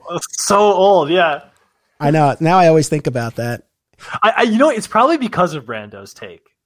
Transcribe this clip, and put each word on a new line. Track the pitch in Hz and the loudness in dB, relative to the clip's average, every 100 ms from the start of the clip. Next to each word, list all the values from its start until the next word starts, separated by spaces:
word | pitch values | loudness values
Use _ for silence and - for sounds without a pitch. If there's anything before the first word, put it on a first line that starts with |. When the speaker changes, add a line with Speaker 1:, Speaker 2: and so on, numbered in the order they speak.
| - | -10
Speaker 1:
o-, | 175 - | -10 -10
so | - - 202 | -10 -2 2
old, | 208 185 196 190 147 | 2 4 4 4 2
yeah. | 180 165 147 - _ _ _ _ _ | 0 0 -2 -10 _ _ _ _ _
Speaker 2:
I | 147 | 0
know. | 156 143 123 | 2 2 2
Now | 160 185 | 2 4
I | 170 | 4
always | 160 147 | 4 2
think | 151 143 | -4 -4
about | 123 117 - | -6 -8 -8
that. | 120 117 - _ _ _ - - | -8 -10 -14 _ _ _ -16 -2
Speaker 1:
I, | 214 - | -2 0
I, | |
you | 240 220 | 0 2
know, | 302 | 2
it's | 226 - | 0 -4
probably | 220 262 330 | 0 2 0
because | 247 - 180 151 | -4 -2 -4 -4
of | 113 | -12
Brando's | 110 104 101 98 | -12 -12 -18 -20
take. | - 101 82 _ _ | -20 -20 -20 _ _